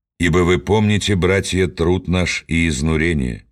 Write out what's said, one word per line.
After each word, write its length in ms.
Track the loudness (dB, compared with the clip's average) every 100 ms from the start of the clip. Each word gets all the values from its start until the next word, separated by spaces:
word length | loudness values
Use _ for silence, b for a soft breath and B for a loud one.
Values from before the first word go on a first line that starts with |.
| _ -4
Ибо 220 | 0 2
вы 140 | 2 0
помните, 580 | 0 0 2 0 0 0
братья, 500 | 2 0 0 -2 -2
труд 400 | 0 0 0 0
наш 380 | -2 -2 -4 -4
и 220 | 0 0
изнурение. 760 | 0 0 0 0 -2 -4 -6 -14